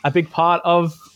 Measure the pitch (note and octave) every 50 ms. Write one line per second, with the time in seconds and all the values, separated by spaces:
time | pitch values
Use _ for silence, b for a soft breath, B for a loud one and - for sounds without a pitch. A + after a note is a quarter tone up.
0 | b C#3+ C#3 F3 D#3+ - - E3 E3 E3+ F3 E3+ - E3+ E3+ F3 E3+ E3 D#3+ -
1 | - - -